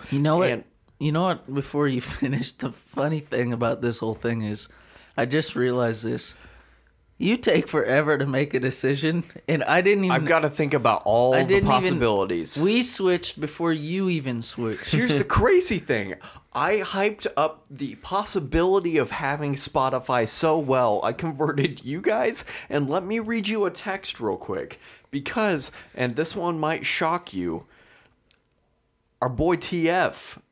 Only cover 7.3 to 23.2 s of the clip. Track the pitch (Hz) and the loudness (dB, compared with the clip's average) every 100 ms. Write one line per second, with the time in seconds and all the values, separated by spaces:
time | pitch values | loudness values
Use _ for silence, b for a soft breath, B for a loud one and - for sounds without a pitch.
7.3 | 247 - 160 - 156 110 135 151 143 139 | 2 2 2 2 0 2 2 2 0 0
8.3 | 131 147 127 127 - 135 139 156 170 - | 0 0 0 -2 0 -2 0 0 -2 -4
9.3 | - - 156 - 165 190 208 185 165 156 | -10 -2 0 2 4 4 4 4 2 4
10.3 | 165 151 147 147 143 117 107 101 117 127 | 2 2 0 0 4 4 2 2 4 6
11.3 | 131 - 196 196 127 - - 117 101 95 | 4 4 4 4 4 2 2 4 2 2
12.3 | 87 78 139 180 233 240 - 185 175 - | -2 -2 0 2 2 2 2 2 2 -2
13.3 | - 151 - 170 160 151 185 190 165 131 | -6 -8 -2 0 0 -2 -2 0 0 -2
14.3 | 117 113 - 113 104 - 160 240 143 131 | -4 -6 -4 -4 -4 0 2 4 2 2
15.3 | - 226 370 - 202 - 117 98 - B | 4 6 6 4 0 0 -2 -2 -8 B
16.3 | B _ 123 160 208 185 196 208 214 - | B _ -2 0 0 0 0 0 -2 -4
17.3 | - 156 - _ 139 139 - - 190 208 | 0 -2 -2 _ -10 -10 -10 -4 -4 -2
18.3 | 196 143 160 180 196 170 160 123 - 135 | -4 0 2 4 4 4 2 0 -2 -4
19.3 | 147 147 139 - 143 131 131 - 123 110 | -2 -2 -2 -2 0 0 0 0 0 2
20.3 | - 160 156 139 131 120 104 113 123 170 | 2 2 2 2 2 4 2 0 -2 -6
21.3 | 139 151 143 135 123 120 160 - 220 240 | -2 0 0 -2 -4 -8 -2 0 0 0
22.3 | - - B B 147 139 170 185 226 | -2 -8 B B -2 0 -2 -2 -4